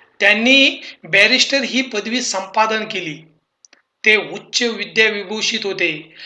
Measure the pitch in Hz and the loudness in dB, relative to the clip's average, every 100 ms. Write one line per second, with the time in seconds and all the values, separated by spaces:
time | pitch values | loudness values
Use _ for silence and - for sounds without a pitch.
0 | _ - 202 214 233 269 277 269 - - | _ 0 2 4 4 6 4 0 -16 -20
1 | 170 190 214 262 - 277 226 233 262 214 | 0 4 4 4 2 0 0 -4 -4 -6
2 | 226 247 247 285 285 220 220 220 208 190 | -4 -4 -4 -6 -4 0 2 0 -4 -6
3 | 165 151 - _ _ _ _ _ _ _ | -8 -10 -16 _ _ _ _ _ _ _
4 | 220 214 160 170 - - 240 202 202 233 | 0 0 0 -12 -8 -4 -4 -4 -6 0
5 | 220 208 190 214 - 226 196 180 175 156 | 0 0 -8 -6 -4 -4 -6 -2 -4 -4
6 | - - | -12 -20